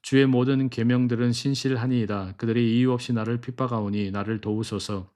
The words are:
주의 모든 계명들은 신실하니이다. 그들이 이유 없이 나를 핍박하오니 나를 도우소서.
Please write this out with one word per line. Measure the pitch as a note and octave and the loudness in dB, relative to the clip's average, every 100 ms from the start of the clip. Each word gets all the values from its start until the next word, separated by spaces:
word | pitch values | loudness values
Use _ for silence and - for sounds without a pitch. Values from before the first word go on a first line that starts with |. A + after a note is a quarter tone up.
주의 | - C3+ C3+ | 2 4 6
모든 | B2 B2+ C3+ C3+ | 4 2 2 0
계명들은 | - A#2 B2 B2 A#2 A#2+ | 0 2 2 2 2 0
신실하니이다. | A#2 C#3 C3+ C3+ B2+ B2 B2 G#2 G#2 F#2+ - | 0 -2 -2 -2 -2 0 0 0 -4 -6 -4
그들이 | A2+ A#2 A#2 A#2 | 0 2 4 4
이유 | B2+ | 2
없이 | B2 - | 2 0
나를 | A#2+ A2 A#2+ | -2 0 -4
핍박하오니 | A#2+ B2 B2+ A#2 G#2 G#2 G2+ | -6 -6 -4 -2 -2 -2 -2
나를 | G2+ G2+ A2 | -4 -4 -4
도우소서. | G#2+ G#2+ A2 G2+ - G2+ F#2 | -2 -4 -2 -6 -6 -8 -8